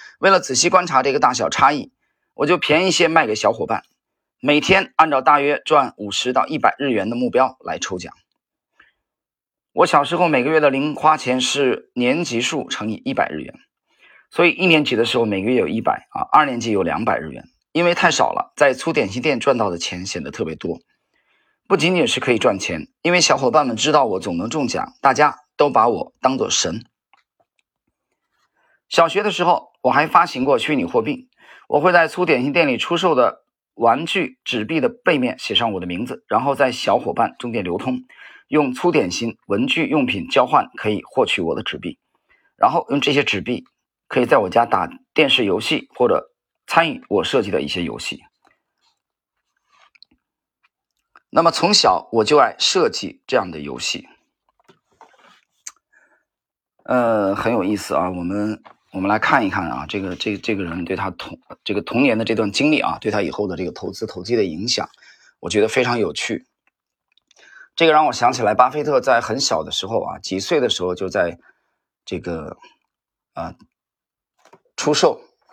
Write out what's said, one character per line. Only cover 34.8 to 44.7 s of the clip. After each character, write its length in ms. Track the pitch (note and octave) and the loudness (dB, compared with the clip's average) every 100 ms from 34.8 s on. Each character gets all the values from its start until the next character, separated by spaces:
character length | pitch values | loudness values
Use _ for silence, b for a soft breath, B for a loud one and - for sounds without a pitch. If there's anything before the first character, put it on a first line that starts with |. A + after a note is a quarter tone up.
的 100 | - | -2
背 300 | - - D#3 | -2 0 0
面 180 | B2 - | 0 -4
写 160 | - | -4
上 180 | - A#2 | -2 -2
我 60 | G2 | -4
的 60 | F2 | -6
名 180 | F2 | -8
字， 200 | B2+ - _ | -8 -10 _
然 140 | G#2+ | -2
后 140 | B2+ C3+ | 0 0
在 160 | C3 | 0
小 260 | A2+ - G#2+ | 0 0 0
伙 160 | C3 | 0
伴 220 | - A#2+ - | -2 -2 -2
中 160 | A#2+ | -8
间 100 | A2+ | -6
流 140 | F2+ F2 | -4 -4
通， 280 | - B2+ - B B B B | -4 -6 -8 B B B B
用 260 | D3 C#3+ | 0 0
粗 180 | B2+ F3 | 0 0
点 200 | D#3+ F#2+ | 2 0
心 260 | F2 A#2 - _ | -4 -6 -8 _
文 220 | G2+ C#3 | -2 0
具 180 | - D#3+ | 0 0
用 200 | D3 B2 | 0 0
品 200 | G2 E2+ | -4 -2
交 180 | - B2 | 0 2
换， 240 | D3 - - | 0 -4 -6
可 120 | G#2+ | -4
以 140 | G#2 | -4
获 240 | - - A2+ | -4 -2 0
取 140 | - | 0
我 120 | E2 | -4
的 80 | C#2+ | -4
纸 160 | - - | -6 -10
币， 220 | F2+ - _ _ _ _ _ _ | -12 -14 _ _ _ _ _ _
然 160 | A2 | 0
后 160 | D#3 - | 2 -2
用 100 | C#3+ | -2
这 140 | C#3+ | 0
些 100 | C#3 | 0
纸 160 | C#3 G2+ | 0 -4
币 260 | E2+ B2 - _ _ _ _ | -4 -8 -8 _ _ _ _
可 120 | - | -2
以 60 | A#2+ | 2
在 140 | C#3 | 2
我 100 | G2 | 4
家 160 | A#2+ | 2
打 240 | A#2 | 2